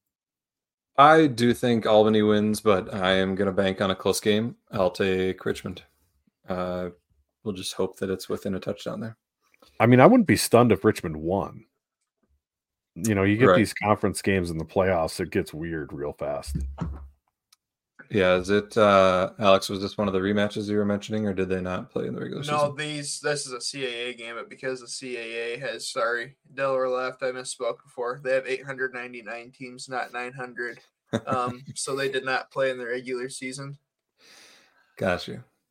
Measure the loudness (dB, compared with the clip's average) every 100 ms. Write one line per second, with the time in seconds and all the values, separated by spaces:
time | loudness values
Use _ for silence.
0 | _ _ _ _ _ _ _ _ _ 6
1 | 8 8 6 4 2 4 2 2 6 6
2 | 6 6 4 4 2 0 2 2 0 -2
3 | 2 2 2 0 0 0 0 0 -2 0
4 | 0 0 0 0 -2 -8 _ 0 0 0
5 | 0 0 -2 -4 -6 -6 -8 -12 -18 _
6 | _ _ _ _ -8 -6 -4 -4 -8 -12
7 | _ _ _ _ -8 -8 -8 -4 -6 -4
8 | -6 -6 -6 -8 -6 -6 -6 -8 -8 -8
9 | -10 -14 _ _ _ _ _ 2 8 10
10 | 10 8 6 2 6 6 6 6 4 2
11 | -2 -6 -2 -2 -4 -10 -20 _ _ _
12 | _ _ _ _ _ _ _ _ _ -6
13 | 0 2 4 4 4 4 2 0 0 0
14 | 0 -2 0 0 0 -6 -4 0 0 0
15 | -2 -6 -4 -4 -4 -8 -8 -8 -8 -8
16 | -10 -8 -8 -8 -6 -8 -8 -8 -10 -12
17 | -16 _ _ _ _ _ _ _ _ -20
18 | -4 0 2 2 2 0 0 4 6 8
19 | 6 4 0 0 4 4 2 -6 -6 -4
20 | -2 0 0 0 -2 -4 -4 -2 0 -2
21 | -4 -4 -4 -2 -4 -4 -4 -8 -6 -8
22 | -6 -8 -8 -8 -4 -2 -2 -4 -8 -8
23 | -8 -6 -4 -6 -6 -10 -10 -6 -6 -6
24 | -8 -10 -12 -12 -14 -10 -8 -8 -10 -14
25 | -10 -10 -10 -8 -8 -8 -8 -8 -8 -4
26 | -2 -2 -8 -16 _ -6 -2 0 0 -2
27 | -4 -6 -6 -6 -10 -6 -6 -6 _ -8
28 | -8 -6 -2 -2 -2 -6 -8 -6 -6 -6
29 | -12 -14 -14 -14 -14 -18 -18 -16 -10 -8
30 | -8 -8 -10 -10 -12 -8 -10 -10 _ _
31 | _ -8 -4 -4 -4 -6 -12 -10 -6 -4
32 | -4 -4 -4 -4 -4 -4 -2 -4 -6 -8
33 | -6 -8 -8 -10 -12 -12 -14 -18 _ _
34 | _ _ _ -20 -20 _ _ _ _ -4
35 | -2 -2 -6 -14 -18 _ _